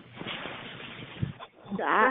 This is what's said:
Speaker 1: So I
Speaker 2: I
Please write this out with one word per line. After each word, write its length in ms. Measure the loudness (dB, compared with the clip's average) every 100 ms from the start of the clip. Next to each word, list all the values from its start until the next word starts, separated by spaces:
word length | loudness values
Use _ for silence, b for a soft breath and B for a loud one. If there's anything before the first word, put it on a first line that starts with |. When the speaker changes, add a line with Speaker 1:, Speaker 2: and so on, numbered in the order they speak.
| -16 -10 -8 -6 -8 -10 -10 -12 -12 -12 -12 -4 -4 -4 -14 -16 -6 0
Speaker 1:
So 60 |
I 20 | 4
Speaker 2:
I 220 | 6 10